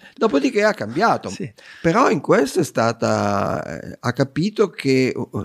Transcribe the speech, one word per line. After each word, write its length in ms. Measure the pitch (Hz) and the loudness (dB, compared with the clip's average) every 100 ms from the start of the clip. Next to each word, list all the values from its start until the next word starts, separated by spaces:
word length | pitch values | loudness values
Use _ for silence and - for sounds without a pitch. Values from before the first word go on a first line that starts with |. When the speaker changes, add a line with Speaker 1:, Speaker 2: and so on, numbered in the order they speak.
| - - | -12 -2
Speaker 1:
Dopodiché 480 | 220 277 269 202 | 0 2 0 2
ha 80 | 214 | 0
cambiato, 540 | 196 107 131 220 123 98 | 0 -4 0 2 0 -4
Speaker 2:
Sì. 220 | 95 151 - - - | -10 -12 -14 -20 -4
Speaker 1:
però 300 | 165 196 - | 0 2 2
in 100 | 170 | 2
questo 400 | - 185 269 185 | 2 2 2 0
è 40 | |
stata, 1160 | 147 - 113 117 113 107 101 101 95 73 - 80 | -2 0 0 0 0 0 0 0 -2 -4 -6 -12
eh, 160 | - - | -14 -8
ha 120 | 123 | -4
capito 580 | 123 139 - 196 214 196 | -2 -2 -2 -2 0 -2
che, 380 | - 139 131 127 | -2 0 2 2
eh, 160 | - 117 - | -2 -6 -8